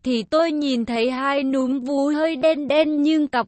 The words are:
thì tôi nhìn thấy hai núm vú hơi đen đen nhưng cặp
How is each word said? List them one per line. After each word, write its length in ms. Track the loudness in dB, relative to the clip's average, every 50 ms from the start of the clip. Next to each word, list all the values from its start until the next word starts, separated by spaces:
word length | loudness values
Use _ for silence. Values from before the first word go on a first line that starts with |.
thì 200 | -4 -2 -2 -2 -2 0
tôi 220 | 0 2 2 2
nhìn 320 | 0 -2 -2 -2 -2 -2 -2
thấy 260 | -2 -2 -2 -2 -2
hai 320 | -2 -2 -2 -2 0 0
núm 380 | 0 0 0 0 0 0 -2 -2
vú 260 | -2 -2 0 0 0
hơi 300 | 0 0 0 0 -2 0
đen 320 | 2 2 2 2 0 0 0
đen 340 | 2 2 2 2 2 2
nhưng 260 | 2 2 2 2 0 0
cặp 180 | -2 -2 -4